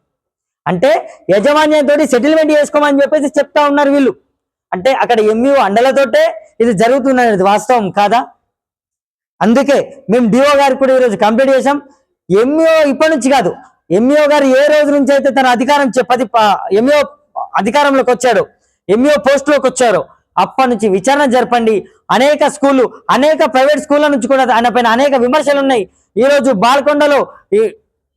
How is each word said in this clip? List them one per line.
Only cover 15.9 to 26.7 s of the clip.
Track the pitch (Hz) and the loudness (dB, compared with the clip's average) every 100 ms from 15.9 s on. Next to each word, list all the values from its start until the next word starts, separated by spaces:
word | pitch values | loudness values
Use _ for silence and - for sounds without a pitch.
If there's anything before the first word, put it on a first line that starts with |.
| 254 247 | -2 -2
పది | 254 247 | -2 -2
ప-, | 226 214 180 - | 0 0 0 -2
ఎంఈఓ | 196 247 294 - - _ - - 160 | -2 2 0 -2 -8 _ -14 -6 -4
అధికారంలోకి | 196 285 285 269 247 | -2 0 0 0 0
వచ్చాడు, | 247 254 202 151 _ _ _ - | 0 0 0 -2 _ _ _ -4
ఎంఈఓ | 208 277 285 | 0 2 0
పోస్టులోకి | 285 277 277 285 262 | 0 0 0 -2 -2
వచ్చారు, | 254 240 185 - _ _ - | 0 0 0 -4 _ _ -4
అప్పటి | 190 - 262 | -4 0 -2
నుంచి | 233 214 | 0 -2
విచారణ | 190 220 285 285 | 0 0 0 0
జరపండి. | 247 233 240 226 208 - _ - | 0 0 0 0 -2 -6 _ -4
అనేక | 196 277 294 294 | 0 2 2 -2
స్కూళ్ళు, | - 277 269 226 - - | 0 0 2 0 -6 -4
అనేక | 208 294 320 320 | 0 0 0 0
ప్రైవేట్ | 262 269 294 | 0 0 0
స్కూళ్ళ | - 285 302 | -2 0 0
నుంచి | 285 202 | -2 -2
కూడా | 269 254 226 | -2 0 0
ఆయన | 240 | 0
పైన | 233 233 | 0 0
అనేక | 233 285 269 | 0 0 0
విమర్శలు | 240 302 285 285 | 0 0 0 0
ఉన్నాయి. | 269 247 185 _ _ - | 0 -2 -4 _ _ -2
ఈరోజు | 262 285 269 | 0 2 0
బాల్కొండలో | 214 233 | 0 2